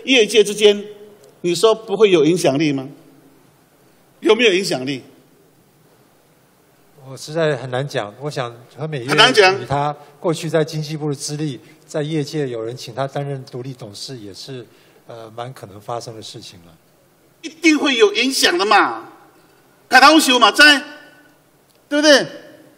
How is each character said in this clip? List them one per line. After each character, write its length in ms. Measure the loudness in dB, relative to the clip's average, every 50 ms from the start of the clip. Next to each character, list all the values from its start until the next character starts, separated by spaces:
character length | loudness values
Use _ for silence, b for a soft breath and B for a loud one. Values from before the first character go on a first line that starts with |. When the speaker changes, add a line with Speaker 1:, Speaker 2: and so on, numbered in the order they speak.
| B
Speaker 1:
业 200 | 2 4 4 4
界 200 | 4 4 2 2
之 100 | 2 0
间， 300 | 2 4 4 4 2 -4 -12 -18 -20 -20 -20 -20 _ -20 -20 _ _
你 140 | -4 -4 -2
说 200 | 2 2 2 2
不 220 | 0 -4 -8 0
会 140 | 2 4 4
有 140 | 6 4 4
影 120 | 2 2
响 200 | 2 0 0 0
力 160 | 0 0 -2
吗？ 160 | -2 -4 -8 -12 -18 -20 _ _ _ _ _ _ _ _ _ _ _ _ _ _ _ _ _ _ _ _ _ _ _ _
有 160 | 0 0 2
没 80 | 2 2
有 80 | 2
影 120 | 2 0 -2
响 220 | -4 -6 -6 -6
力？ 160 | -8 -10 -10 -14 -18 -20 _ _ _ _ _ _ _ _ _ _ _ _ _ _ _ _ _ _ _ _ _ _ _ _ _ _ _ _ _ _ _ _ _ _ _ _ _ -20 -20
Speaker 2:
我 60 | -18
实 160 | -16 -14 -8
在 240 | -4 0 0 0 0
很 120 | -2 -6 -6
难 180 | -4 -4 -6
讲。 280 | -4 -6 -8 -8 -8 -12 -12
我 100 | -12 -10
想 240 | -8 -8 -8 -8 -10 -16 -20 _ _ -12
何 80 | -10
美 140 | -10 -8 -8
月 80 | -6 -2
Speaker 1:
很 80 | 2
难 180 | 4 4 4 6
讲。 260 | 4 4 4 2 0
Speaker 2:
以 60 | -4
她 280 | -4 -4 -2 -2 -4 -6 b b b b _
过 120 | -4 -4
去 160 | -4 -4 -6 -4
在 160 | -2 -2 -2
经 160 | -2 -4 -10
济 160 | -8 -8 -10
部 120 | -8 -6 -8
的 60 | -8
资 220 | -8 -8 -10 -8
历， 220 | -8 -8 -8 -8 -12 b b b b _
在 160 | _ -8 -8
业 220 | -6 -4 -4 -4
界 240 | -4 -4 -6 -6 -6
有 160 | -6 -6 -8
人 140 | -8 -10 -10
请 180 | -12 -14 -14 -10
她 140 | -8 -8 -8
担 200 | -6 -8 -8 -8
任 160 | -10 -12 -12
独 140 | -14 -14 -14
立 140 | -12 -12 -14
董 160 | -14 -16 -18
事， 240 | -16 -16 -16 -16 -16 -16
也 140 | -18 -18
是， 320 | -18 -18 -18 -16 -16 -16 -18 -20 b b b b b b b -20
呃， 200 | -20 -20 -18 -18 -14
蛮 160 | -14 -14 -14
可 140 | -14 -16 -20
能 140 | -20 -20 -18
发 180 | -12 -12 -10 -10
生 160 | -10 -14 -16
的 80 | -16
事 180 | -18 -18 -18 -18
情 200 | -20 -20 -20 -20
了。 120 | _ -20 -20 _ _ _ _ _ _ _ _ _ _ _ _ _
Speaker 1:
一 60 | -18 -18
定 280 | -16 0 2 2 2
会 200 | 4 2 0 2
有 180 | 4 2 2 2
影 180 | 0 -2 -2
响 240 | -2 0 0 0 0
的 80 | 0 2
嘛， 440 | 4 4 4 4 2 -2 -8 -12 -18 -20 -20 _ _ _ _ _ _ _ _ _ _ _ _ _ _
卡 120 | 4 6
塔 140 | 8 8 6
乌 60 | 6
修 180 | 4 4 2 4
嘛 140 | 4 4
在， 280 | 6 6 6 6 6 4 0 -8 -18 -20 -20 -20 _ _ _ _ _ _ _ _ _ _ _ _ _ _ _ _
对 120 | -2 2
不 20 |
对？ 220 | 6 6 6 6 4 -2 -10 -18 -20 -20 -20 -20 _ _ _